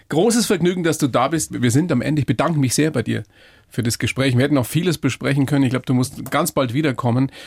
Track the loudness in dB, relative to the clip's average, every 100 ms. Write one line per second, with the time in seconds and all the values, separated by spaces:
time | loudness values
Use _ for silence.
0 | -4 2 2 2 2 2 2 0 0 0
1 | 0 2 0 0 -4 -2 2 2 2 0
2 | 0 0 0 0 0 0 0 2 0 0
3 | -4 -4 -8 _ -20 -20 _ -4 -4 -2
4 | -4 -2 0 2 2 2 0 0 0 0
5 | -2 -2 -2 0 2 2 2 0 0 0
6 | 0 -6 -4 -2 -2 -2 -2 0 -2 0
7 | 0 2 0 -4